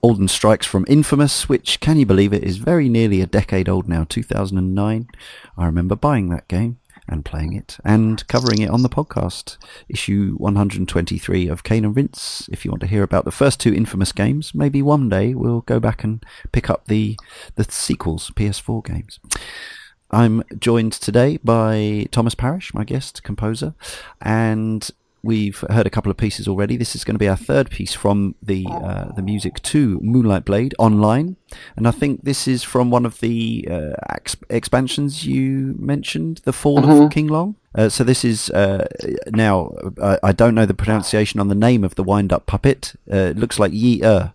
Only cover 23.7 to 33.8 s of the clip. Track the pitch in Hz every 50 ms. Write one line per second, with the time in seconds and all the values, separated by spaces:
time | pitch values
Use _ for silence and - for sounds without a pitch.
23.7 | 156 _ - - - - - - - _ - - 110 113 113 113 110 110 110 110
24.7 | 110 110 - - - _ _ _ _ _ - 113 113 110 104 101 98 - - -
25.7 | 98 113 110 - - 113 - 101 90 - - 107 - - 101 101 98 92 101 104
26.7 | 123 123 120 - - - - - 107 107 104 101 95 95 - - 139 139 135 -
27.7 | - - 95 - - - - 101 101 101 101 98 - _ - 98 98 95 92 92
28.7 | 92 87 - 92 95 95 92 90 - 107 95 95 104 104 - 90 - - - -
29.7 | - 151 147 117 95 - - 107 117 127 120 110 101 92 - - 98 104 120 135
30.7 | - - 113 113 107 104 104 107 113 131 156 180 185 _ _ _ - - - -
31.7 | - - 113 117 117 - - 143 139 - - 139 135 - - - 131 123 - -
32.7 | - 123 123 123 120 123 120 117 110 - - 117 117 113 113 113 113 117 - -
33.7 | 85 87